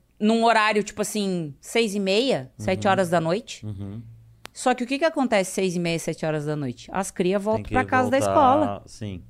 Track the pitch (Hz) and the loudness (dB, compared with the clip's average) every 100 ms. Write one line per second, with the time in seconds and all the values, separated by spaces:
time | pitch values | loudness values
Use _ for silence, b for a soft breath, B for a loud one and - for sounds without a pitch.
0 | _ - 208 226 226 220 214 214 202 - | _ -2 2 4 4 4 4 2 -2 -4
1 | 202 214 196 180 156 139 - 240 226 202 | -4 -2 -2 -2 -4 -10 -4 0 0 0
2 | 190 202 262 170 127 - 107 190 202 190 | 0 2 2 0 -4 -8 -4 0 2 2
3 | 180 170 160 190 - - 107 98 98 107 | 2 2 0 -2 -4 -12 -12 -10 -10 -12
4 | 120 - - _ - - 254 254 247 277 | -14 -20 -20 _ -20 -4 -2 -2 -2 -2
5 | 320 320 262 208 190 - 190 175 170 165 | 0 0 2 2 0 0 -2 0 -2 -2
6 | - 160 160 156 147 151 135 117 - - | -4 -4 -2 -2 -4 -4 -6 -8 -8 -6
7 | 190 - 180 202 196 220 208 254 202 240 | -4 -2 0 0 0 -4 -2 -2 0 2
8 | 254 262 202 196 254 285 302 - - - | 2 2 4 4 6 4 2 -4 -12 -12
9 | 208 185 - | -10 -10 -14